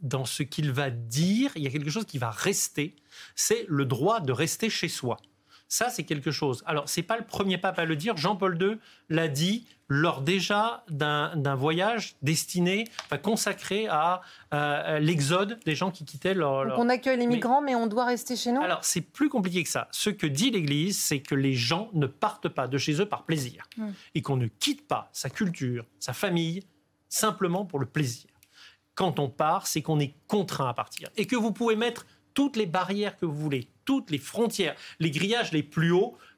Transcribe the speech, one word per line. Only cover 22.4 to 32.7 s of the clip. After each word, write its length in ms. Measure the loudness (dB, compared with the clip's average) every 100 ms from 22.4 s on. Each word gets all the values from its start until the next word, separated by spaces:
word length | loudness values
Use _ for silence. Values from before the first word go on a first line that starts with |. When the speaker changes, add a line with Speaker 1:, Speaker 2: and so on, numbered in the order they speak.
| -6
Speaker 1:
pas 180 | -2 -2
de 100 | -2
chez 240 | 0 0
eux 40 | 0
par 180 | -2
plaisir. 440 | -2 -2 -4 -8 -16 -10
Speaker 2:
Hmm. 160 | -8 -10 -6 -4
Speaker 1:
Et 60 |
qu'on 160 | 0 0
ne 100 | 0
quitte 400 | -2 -2 -2 -4
pas 220 | -6 -6
sa 180 | -10 -8
culture, 560 | -2 -2 -2 -4 -4 -8 -12
sa 140 | -10
famille, 500 | -2 0 2 0 -4 -10 _ _ _ -6
simplement 560 | 0 0 2 0 0 -2
pour 140 | -2
le 80 | -2
plaisir. 420 | 0 0 -2 -12 _ _ -20 -20 _ _ 0
Quand 240 | 0 2
on 80 | -2
part, 400 | 0 2 2 0
c'est 140 | -4
qu'on 180 | 0 0
est 140 | 0 -4 -2
contraint 420 | -2 0 -2 -2
à 40 |
partir. 360 | -2 -6 -8 -10 -4
Et 80 | 0
que 100 | 0
vous 160 | 0
pouvez 240 | 0 0 2
mettre 300 | 0 -4 -12 _ _
toutes 220 | 0 2 2
les 120 |
barrières 500 | 0